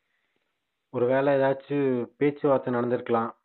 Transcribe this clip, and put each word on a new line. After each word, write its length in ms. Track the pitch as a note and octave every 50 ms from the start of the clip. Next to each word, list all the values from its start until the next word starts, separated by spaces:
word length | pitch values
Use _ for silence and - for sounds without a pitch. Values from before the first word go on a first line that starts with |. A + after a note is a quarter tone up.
| _ _ _ _ _ _ _ _ _ _ _ _ _ _ _ _ _ _ -
ஒருவேளை 380 | B2 A#2+ B2 C3 C3+ C#3 C#3+ C#3
ஏதாச்சும் 560 | C3+ C3+ C3+ C3+ C3+ - - C#3+ C#3+ C#3 C3+ B2+ B2 A#2+ - - _
பேச்சுவார்த்தை 560 | C#3+ D3 C#3+ - - D3 C3+ B2 - C3 B2
நடந்திருக்கலாம், 580 | A#2+ A#2+ B2 B2 A#2+ B2 - A#2 A2+ A2+ A#2 - - _